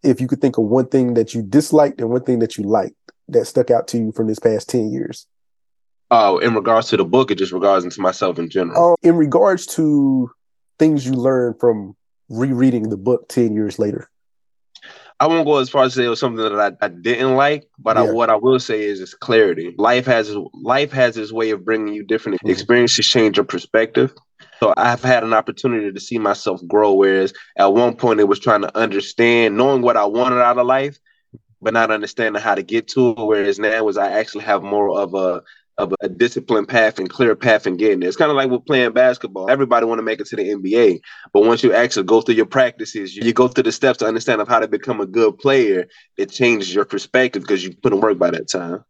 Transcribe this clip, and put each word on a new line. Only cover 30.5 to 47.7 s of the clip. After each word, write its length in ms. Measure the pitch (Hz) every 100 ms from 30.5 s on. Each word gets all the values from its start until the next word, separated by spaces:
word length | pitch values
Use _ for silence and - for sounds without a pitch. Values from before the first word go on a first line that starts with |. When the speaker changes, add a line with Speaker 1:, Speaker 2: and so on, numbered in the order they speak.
| 123
Speaker 2:
of 80 | 123
life, 320 | 135 139 143 _ _ _ - _ _
but 120 | 110
not 180 | 117 110
understanding 500 | 107 104 - 113 104
how 140 | 110 98
to 80 |
get 240 | 92 110 -
to 200 | 131 123
it. 80 | 113
Whereas 420 | 107 104 101 98
now 300 | 107 110 107
is 80 | 98
I 140 | 98
actually 340 | 101 110 104 107
have 180 | 98
more 340 | 98 104 101 95
of 160 | 98 95
a, 280 | 92 80 _ _ _ -
of 160 | 95 92
a 80 | 98
disciplined 580 | 90 120 - 127 110 98
path 320 | 120 110 -
and 100 | 95
clear 280 | - 120 107
path 280 | 120 107 98
in 120 | 90
getting 240 | 107 92
there. 80 | 87
It's 80 | 98
kinda 160 | 151
like 160 | 139 135
with 160 | 123 -
playing 260 | 135 123
basketball. 580 | 113 127 123 104 98 95
Everybody 360 | 135 131 117 113
wanna 160 | 113
make 180 | 113 110
it 80 | 104
to 80 | -
the 160 | 98
N 100 | 101
B 160 | 95 113
A, 220 | 110 85 - - -
but 120 | 101
once 200 | 110 117
you 100 | 123
actually 300 | 110 120 107
go 160 | 92 113
through 160 | 110 110
your 100 | 107
practices, 720 | 135 123 - 110 110 95 95
you, 80 |
you 80 | 117
go 160 | 117 127
through 160 | 123
the 80 | 113
steps 280 | - 135 123
to 60 | 110
understand 360 | 113 - 110
of 80 | 104
how 100 | 117
to 80 | 110
become 320 | 101 - 107
a 60 | 95
good 320 | 107 110 98
player, 500 | 139 135 113 92 87 _ _ -
it 120 | 98
changes 460 | - 123 110 95 95
your 80 |
perspective 640 | 101 101 - 131 123 101 85
'cause 160 | 98
you 100 | 90